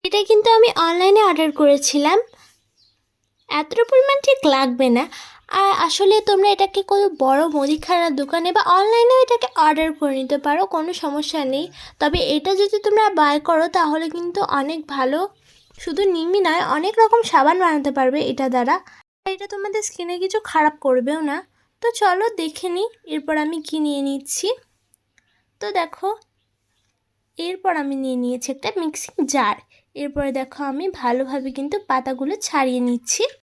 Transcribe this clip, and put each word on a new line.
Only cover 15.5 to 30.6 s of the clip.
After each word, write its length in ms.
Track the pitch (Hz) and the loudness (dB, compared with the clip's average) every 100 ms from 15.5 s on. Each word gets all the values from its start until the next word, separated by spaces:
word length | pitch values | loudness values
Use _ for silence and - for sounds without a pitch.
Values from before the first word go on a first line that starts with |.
| _ _ - | _ _ -14
শুধু 200 | - 320 392 | -8 -2 0
নিমই 260 | 339 330 392 349 | 0 0 0 0
নয় 160 | 330 - 302 | 0 -2 -2
অনেক 180 | 370 440 | -2 2
রকম 180 | 440 466 453 | 4 4 2
সাবান 260 | 339 277 359 | 4 4 4
বানাতে 260 | 349 302 277 269 | 2 0 -2 0
পারবে 200 | 262 285 269 | 0 0 -2
এটা 160 | 254 262 | -2 -2
দ্বারা। 220 | 247 247 359 - - _ _ 381 | 0 0 -2 -4 -20 _ _ -10
এটা 120 | 381 403 | -8 -10
তোমাদের 280 | 403 403 427 415 | -8 -6 -6 -6
স্কিনে 280 | - 349 359 | -10 -8 -6
কিছু 140 | 381 427 427 | -4 -4 -4
খারাপ 240 | 320 302 302 277 | 0 0 0 0
করবেও 340 | 254 247 311 302 | 0 0 -4 -4
না। 60 | 302 - _ _ _ | -6 -10 _ _ _
তো 40 | 466 466 | -4 0
চলো 260 | 415 359 453 403 | 0 2 -2 -4
দেখে 280 | 320 302 370 349 | -8 -6 -6 -4
নিই 120 | 453 _ 339 | -6 _ -10
এরপর 220 | 311 294 302 | -8 -4 -2
আমি 120 | 302 330 302 | -2 -6 -8
কি 80 | 311 | -4
নিয়ে 160 | 302 285 277 | -2 -2 -4
নিচ্ছি। 400 | 277 277 - 381 494 _ _ _ _ _ _ _ _ _ _ | -6 -8 -6 -4 -6 _ _ _ _ _ _ _ _ _ _
তো 60 | 415 392 | -6 -4
দেখো 300 | 330 - 381 440 _ _ _ _ _ _ _ _ _ _ _ - 339 | -6 -6 -8 -8 _ _ _ _ _ _ _ _ _ _ _ -12 -10
এরপর 260 | 370 381 320 | -4 -4 -2
আমি 120 | 277 269 | -4 -4
নিয়ে 160 | 262 254 | -4 -4
নিয়েছি 260 | 247 247 262 | -4 -6 -8
একটা 160 | 269 415 415 | -8 -6 -4
মিক্সিং 340 | 320 - - - 285 | -6 -8 -10 -6 -2
জার। 240 | 277 214 208 _ _ _ - | 0 0 -4 _ _ _ -12
এরপরে 300 | 285 285 277 262 | -8 -6 -4 -6
দেখো 220 | 262 - | -8 -8